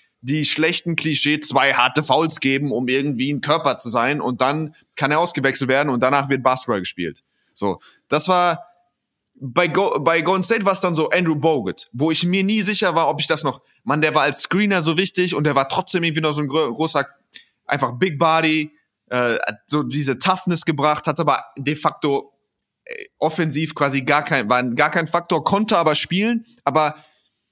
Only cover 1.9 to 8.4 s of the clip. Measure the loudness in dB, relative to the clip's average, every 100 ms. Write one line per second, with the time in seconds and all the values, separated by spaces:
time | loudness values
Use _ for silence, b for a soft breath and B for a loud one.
1.9 | 2 2 2 2 0 0 0 0 -2 0
2.9 | 0 0 -2 -2 -2 0 0 2 -2 -2
3.9 | 0 0 0 -4 0 0 0 -6 b b
4.9 | -4 0 2 0 0 0 0 0 2 2
5.9 | 0 2 2 0 2 2 0 0 -2 -4
6.9 | -6 -8 -8 _ _ _ -6 -4 -4 b
7.9 | b -4 -2 2 2